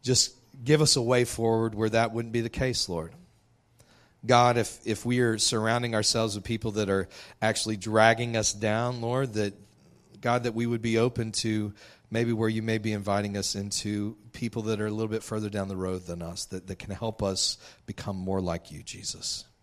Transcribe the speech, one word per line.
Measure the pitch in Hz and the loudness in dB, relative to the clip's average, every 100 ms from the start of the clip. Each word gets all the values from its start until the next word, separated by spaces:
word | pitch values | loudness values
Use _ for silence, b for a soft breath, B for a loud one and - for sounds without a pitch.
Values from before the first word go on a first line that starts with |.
just | 123 127 - - _ 139 | 2 2 2 -4 _ -12
give | 120 151 | 2 4
us | 151 - | 6 4
a | |
way | 117 123 120 | 4 4 2
forward | - 113 113 113 | 0 2 2 0
where | 107 110 | 0 2
that | 110 117 | 2 2
wouldn't | 113 117 | 0 -2
be | 117 | -2
the | 117 | -2
case, | - 131 117 - | -2 -2 0 -2
Lord. | 85 82 - - _ _ _ _ _ b b b b | -4 -6 -12 -20 _ _ _ _ _ b b b b
God, | 110 123 123 120 | 4 6 8 6
if, | 113 - - | 0 -4 -4
if | 104 | -4
we | 120 123 | 0 2
are | 123 110 | 2 2
surrounding | - 113 110 120 120 | 0 2 2 2 0
ourselves | 113 107 120 110 | 0 2 2 0
with | 104 | -2
people | - 113 113 | -4 -4 -2
that | 104 101 | -2 2
are | 98 92 B B B | 0 0 B B B
actually | 110 110 110 110 | 0 0 -2 -4
dragging | 101 110 113 113 120 117 | 2 6 8 6 2 0
us | 107 | 0
down, | 107 107 110 120 123 | 0 0 0 -2 -4
Lord, | 117 123 135 | -2 -2 -2
that, | 110 101 98 - _ _ _ _ - | -2 -2 -4 -20 _ _ _ _ -6
God, | 120 120 | 0 0
that | 120 | 0
we | 113 | -2
would | 117 120 | -2 -2
be | 117 113 | 2 2
open | 120 123 110 | 2 0 -4
to | 104 113 107 104 101 B B _ | -2 -2 -2 -2 -8 B B _
maybe | 113 117 | -2 0
where | 113 110 | 2 0
you | 110 | 0
may | 110 110 | 0 -2
be | 107 | 0
inviting | 104 101 101 104 101 | -2 0 0 0 -2
us | 95 | -4
into | 101 101 - 104 104 104 110 - | -4 -4 -4 -2 -2 -4 -8 -18
people | - 117 117 | -8 -6 -4
that | 107 107 | -2 -2
are | 107 | -2
a | |
little | 107 110 | -2 -2
bit | 110 | -4
further | - 110 107 | -4 -4 -4
down | 101 95 | -4 -4
the | 95 | -4
road | 92 92 90 | -2 -4 -6
than | 85 | -10
us, | 85 85 - | -8 -10 -10
that, | 95 95 | -10 -10
that | 92 | -12
can | - | -10
help | 95 113 107 | -6 -6 -2
us | 98 95 - - B B - | -2 0 -2 -2 B B -14
become | - - 95 | -10 -6 -6
more | 92 95 | -2 -2
like | 90 85 - | 0 -4 -6
you, | 73 | -16
Jesus. | - - - - - - - _ | -14 -12 -10 -8 -8 -8 -10 _